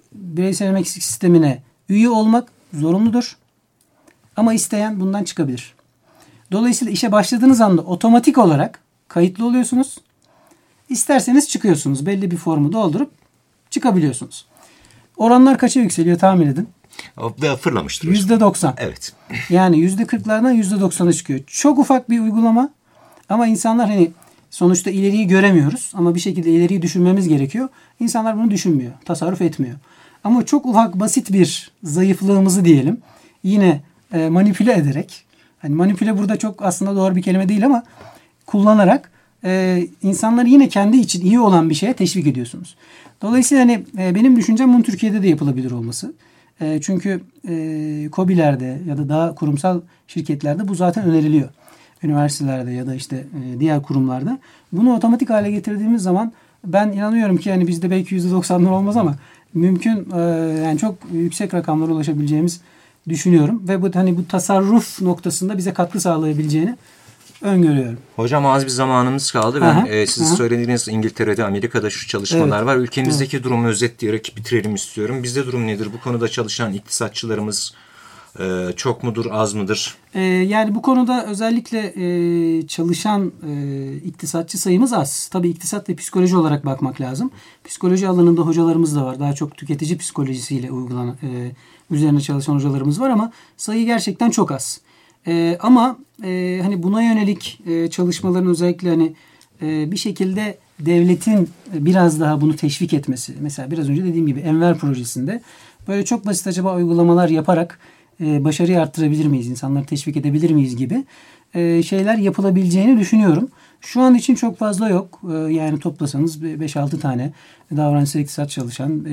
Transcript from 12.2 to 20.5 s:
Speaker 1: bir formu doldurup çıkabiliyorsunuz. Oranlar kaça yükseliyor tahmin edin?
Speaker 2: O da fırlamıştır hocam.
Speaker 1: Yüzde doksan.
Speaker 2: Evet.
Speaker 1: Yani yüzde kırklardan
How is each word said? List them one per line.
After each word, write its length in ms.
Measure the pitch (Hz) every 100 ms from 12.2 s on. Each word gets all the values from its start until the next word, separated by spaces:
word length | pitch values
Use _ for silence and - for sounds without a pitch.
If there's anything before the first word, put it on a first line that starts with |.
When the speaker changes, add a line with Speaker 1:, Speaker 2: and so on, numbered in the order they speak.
| 190
Speaker 1:
bir 60 | 170
formu 340 | 165 160 147
doldurup 400 | 220 196 156 285 _ _ _ _ _ _
çıkabiliyorsunuz. 760 | - 247 185 151 120 135 - - _ - _ _ _ _ -
Oranlar 400 | 226 247 262 262
kaça 220 | 247 262
yükseliyor 400 | 233 - 170 175
tahmin 280 | 190 185 151
edin? 200 | 139 220 _ _ - - -
Speaker 2:
O 240 | 113 113
da 140 | 147 131
fırlamıştır 520 | 170 117 76 - 160
hocam. 80 | 202
Speaker 1:
Yüzde 240 | 190 226
doksan. 340 | 208 - 151 117
Speaker 2:
Evet. 360 | 113 - - - - - -
Speaker 1:
Yani 300 | 175 190 156
yüzde 260 | 175 190 226
kırklardan 460 | 226 208 214 254